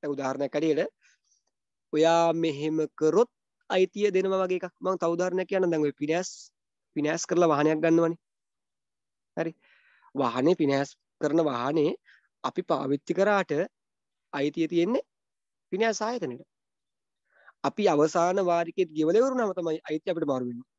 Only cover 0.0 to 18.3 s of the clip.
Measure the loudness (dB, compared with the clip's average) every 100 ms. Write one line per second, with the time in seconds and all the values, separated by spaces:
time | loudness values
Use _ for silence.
0 | -6 -4 -4 -2 -2 -2 0 0 0 _
1 | _ _ _ _ _ _ _ _ _ 2
2 | 4 4 4 2 -2 -2 -2 -2 -4 0
3 | 2 4 2 _ _ _ _ 0 0 0
4 | 0 2 0 0 0 -2 -6 _ -4 -2
5 | -2 -2 -2 -2 -2 0 0 2 0 -2
6 | -4 -2 -4 -12 -20 _ _ _ _ -4
7 | -2 -4 -2 2 2 4 2 2 2 2
8 | 2 -4 _ _ _ _ _ _ _ _
9 | _ _ _ -6 -6 -8 _ _ _ _
10 | _ -2 -2 2 2 2 2 0 -2 -10
11 | _ _ -2 0 0 -2 -2 0 0 -2
12 | _ -20 _ _ -6 -6 -2 -2 0 -4
13 | -2 0 2 2 0 -2 -4 _ _ _
14 | _ _ _ -4 -4 -2 -2 0 0 0
15 | -4 _ _ _ _ _ _ -2 -2 0
16 | -4 -4 -6 -8 -16 _ _ _ _ _
17 | _ _ _ _ -20 _ -8 0 2 4
18 | 2 2 0